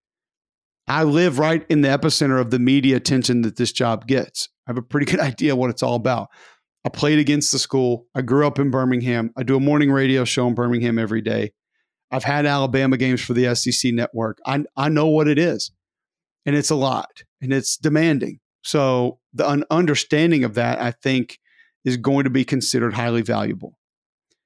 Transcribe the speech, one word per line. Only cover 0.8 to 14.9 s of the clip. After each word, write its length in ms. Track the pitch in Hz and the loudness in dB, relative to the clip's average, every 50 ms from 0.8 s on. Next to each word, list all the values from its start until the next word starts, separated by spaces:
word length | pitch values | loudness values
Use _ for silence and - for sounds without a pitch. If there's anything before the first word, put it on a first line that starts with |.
| _ - | _ -4
I 160 | 131 156 160 | 0 2 2
live 340 | 147 143 165 180 180 135 131 | 2 4 4 2 2 2 2
right 260 | 156 156 165 160 - - | 2 2 0 0 0 0
in 140 | 160 151 | 2 2
the 60 | 143 135 | 4 2
epicenter 520 | 135 139 165 160 - - 151 135 131 131 | 2 0 0 0 0 2 2 2 2 2
of 100 | 123 110 | 0 0
the 80 | 123 127 | 0 0
media 380 | 123 131 135 143 127 135 131 | 2 4 4 4 4 4 2
attention 460 | 123 - - 143 127 120 - 120 120 | 2 0 0 0 0 2 2 0 0
that 140 | 113 110 - | 0 0 -2
this 140 | - 123 - | -2 -4 -2
job 380 | - - 127 117 113 104 113 113 | -2 -2 -2 0 -2 -2 -2 -2
gets. 400 | 131 127 - - - - - - _ _ _ | -2 -2 -2 -4 -8 -12 -12 -12 _ _ _
I 40 | - | -8
have 80 | 120 123 | -8 -8
a 40 | |
pretty 260 | 120 - - 147 143 - | -6 -4 -4 -2 -2 -2
good 120 | - 202 | -2 -2
<laughs> 0 | |
idea 340 | 165 135 117 - - 151 135 | -2 -4 -2 -2 -2 0 0
what 160 | 123 127 123 | 0 0 -2
it's 120 | 110 - | -2 -2
all 120 | 131 120 120 | -2 -2 -2
about. 360 | 120 104 131 123 110 101 - _ - - - _ _ _ _ _ _ - | -2 -2 -2 -2 -4 -6 -10 _ -20 -20 -20 _ _ _ _ _ _ -10
I 40 | 139 | -8
played 320 | - - 147 147 156 151 | -4 -2 0 2 2 2
against 320 | 147 143 147 143 143 - | 2 2 0 0 0 -2
the 60 | - 131 | -2 -4
school. 480 | - - - 135 127 123 120 117 - _ - | -4 -2 0 0 0 0 0 -2 -6 _ -8
I 80 | 135 | -6
grew 220 | 117 117 131 143 147 | -2 0 2 2 2
up 140 | 143 - 135 | 2 0 0
in 140 | 143 139 | 0 0
Birmingham. 580 | 123 131 127 127 127 123 123 127 120 117 113 113 - | 0 0 0 0 0 0 0 -2 -2 -2 -2 -4 -6
I 80 | - 127 | -6 -2
do 120 | 117 135 | 0 0
a 40 | 135 | 2
morning 320 | 135 147 147 147 147 139 | 2 2 2 4 4 2
radio 320 | 139 135 135 131 135 131 123 | 2 2 2 2 2 2 0
show 240 | 120 - 131 123 123 | 0 0 0 0 0
in 60 | 117 | 0
Birmingham 440 | 120 120 120 123 120 120 120 113 113 | 0 0 0 0 0 0 0 0 0
every 220 | 113 101 113 110 | -2 -2 -2 -2
day. 320 | 104 110 110 110 107 104 - _ _ _ _ _ _ _ _ _ _ - | -2 -2 -2 -2 -4 -6 -8 _ _ _ _ _ _ _ _ _ _ -8
I've 140 | 127 131 - | -6 -4 -4
had 220 | 131 143 147 147 | -2 -2 0 0
Alabama 500 | 147 143 139 135 131 123 135 135 131 131 | 0 0 0 0 0 0 0 2 2 0
games 240 | 117 131 131 127 120 | 0 0 0 0 -2
for 140 | - - 120 | -2 -2 0
the 120 | 120 127 | 0 0
S 200 | 123 120 - - | 0 0 -2 -2
E 60 | 123 | -2
C 200 | 117 - - 127 | -2 -2 -2 -2
network. 460 | 117 117 120 - - 113 113 110 107 - - | 0 -2 -2 -4 -4 -4 -6 -6 -6 -8 -6
I, 180 | 131 135 143 147 - - | -4 -4 -4 -4 -6 -6
I 120 | 131 139 | -4 -2
know 180 | 151 | 0